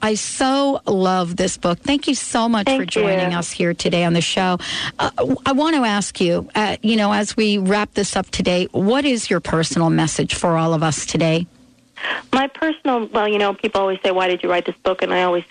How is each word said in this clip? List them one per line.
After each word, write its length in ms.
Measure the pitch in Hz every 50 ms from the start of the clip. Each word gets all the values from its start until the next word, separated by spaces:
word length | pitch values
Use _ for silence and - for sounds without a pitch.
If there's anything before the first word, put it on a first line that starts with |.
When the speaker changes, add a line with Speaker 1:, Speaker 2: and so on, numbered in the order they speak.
| -
Speaker 1:
I 120 | 214 220
so 640 | 208 - - - - 277 262 269 277 277 277 277 - -
love 520 | - 202 190 185 185 185 185 180 170 175
this 200 | - 180 185 -
book. 220 | - - 180 175 175
Thank 300 | - - 285 285 - -
you 80 | 277
so 320 | - - - - 240 226 233
much 180 | 233 220 196
Speaker 2:
Thank 140 | 277 269 269
Speaker 1:
for 40 | 185
joining 440 | 180 - 220 214 202 190 185 185 180
Speaker 2:
you. 80 | 175 175
Speaker 1:
us 140 | 170 - -
here 220 | - 180 170 170
today 300 | - - 180 175 170 175
on 80 | 170 170
the 80 | 170
show. 380 | 160 - - 196 190 185 180 175 - - - - - - - -
Uh, 120 | - - - - - 269 262 269 -
I 60 | 269 277
want 240 | 254 302 320 330
to 60 | 285 247
ask 360 | 220 202 202 190 - - -
you, 280 | 196 170 170 175 180 - -
uh, 220 | 214 214 196 - - -
you 140 | 214 233
know, 160 | 220 208 202 208
as 240 | 208 214 202 -
we 220 | - 220 214 208 208
wrap 360 | 190 185 202 208 208 202 -
this 220 | - 202 - -
up 120 | 202 185 - -
today, 340 | - 185 - 180 180 185 - -
what 320 | - 185 196 240 277 285
is 260 | 294 254 226 - -
your 80 | 196 175
personal 500 | - - - 165 165 - - 170 165 165
message 460 | 160 160 160 156 - - 156 175 -
for 220 | - - 180 165
all 180 | 165 160 165 165
of 80 | 156 156
us 240 | 160 147 - -
today? 400 | - - 165 170 165 160 165 175 - - - - - _ _ _ _ _ - - - - - - - -
Speaker 2:
My 140 | 262 269
personal, 600 | 277 - - 320 320 311 - - 285 254 240 220 208
well, 200 | - 233 208 208
you 80 | 208
know, 160 | 202 202 202 196
people 300 | - - 214 - 196 196
always 160 | 190 190 185 -
say, 80 | 202
"Why 160 | 185 185 185
did 160 | 185 185 175 -
you 60 | 180
write 140 | 180 175 175
this 100 | - 185
book?" 260 | - - 190 185 - 190
And 100 | 185 180
I 100 | 180 180
always 200 | 180 175 175 170 -